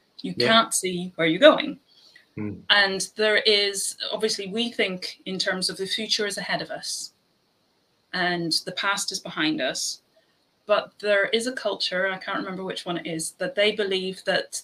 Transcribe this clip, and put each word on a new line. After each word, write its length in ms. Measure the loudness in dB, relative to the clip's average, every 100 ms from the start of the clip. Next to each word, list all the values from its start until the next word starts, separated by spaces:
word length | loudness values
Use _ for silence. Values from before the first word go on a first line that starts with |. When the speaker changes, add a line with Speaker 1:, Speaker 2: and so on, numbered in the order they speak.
| _ -12
Speaker 1:
You 140 | -8 0
Speaker 2:
Yeah. 100 | 4
Speaker 1:
can't 260 | 6 4
see 380 | 0 -2 -2 -4 0
where 100 | 2
you're 140 | 8
going. 400 | 8 8 4 -8 _ _ -20 -20 _ -8
Speaker 2:
Mm. 260 | -8 -6 2
Speaker 1:
And 400 | 4 4 0 -4 0
there 220 | 2 4
is, 580 | 4 4 2 -2 -6 -6 -8
obviously, 360 | -2 -2 -2 -4
we 240 | -4 -2
think 500 | -2 -2 -2 -8 -10 -6
in 120 | -4
terms 300 | -2 -2 -4
of 80 | -4
the 80 | -4
future 400 | -4 -2 -2 -2
is 120 | -4
ahead 240 | -4 -4
of 100 | -4
us 420 | -8 -8 -8 -10 _ _ _ _ _ _ _ _ _ _
and 400 | -2 0 0 0 -2 -2
the 60 |
past 400 | -4 -2 -2 -2
is 80 | -6
behind 420 | -8 -2 0 0
us. 400 | -2 -2 -6 -8 _ _ _ _ _ _ 0
But 280 | 0 0 -4
there 280 | 0 2 2
is 180 | 0 -2
a 60 |
culture, 560 | -2 -4 -2 -2 -2 -2
I 100 | -4
can't 220 | -6 -6
remember 240 | -6 -6
which 220 | -6 -8 -6
one 120 | -6
it 80 | -4
is, 260 | -6 -6
that 220 | -6 -4 2
they 160 | 2
believe 520 | 2 0 0 -2 -4 0
that 380 | 0 -2 -8